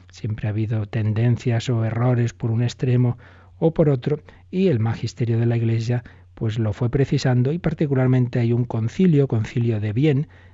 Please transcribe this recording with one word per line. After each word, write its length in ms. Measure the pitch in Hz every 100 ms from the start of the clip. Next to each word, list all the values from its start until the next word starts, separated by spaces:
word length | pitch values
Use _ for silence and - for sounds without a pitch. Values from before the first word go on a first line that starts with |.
| -
siempre 340 | - 107 110 107
ha 40 |
habido 360 | 107 110 110 104
tendencias 800 | 117 107 107 120 113 123 113 -
o 160 | 113
errores 500 | 110 113 123 123 120
por 180 | - 117
un 100 | 113
extremo 560 | 120 - 127 123 123 - - - - -
o 160 | 160
por 140 | 170 151
otro, 320 | 131 143 147 - - -
y 200 | 180 190
el 100 | 117
magisterio 640 | 113 - 120 - 117 113
de 60 | 117
la 100 | 117
Iglesia, 480 | 113 113 113 120 - - -
pues, 260 | - 113 113
lo 120 | 107
fue 160 | - 123
precisando, 640 | 139 131 147 131 123 131
y 60 | 175
particularmente 800 | 160 160 147 131 131 127 123 123
hay 140 | 117
un 120 | 120
concilio, 640 | 123 117 113 - 185 143 135
Concilio 540 | 113 110 123 117 107
de 120 | 104
Vienne, 360 | 113 151 135 156 - -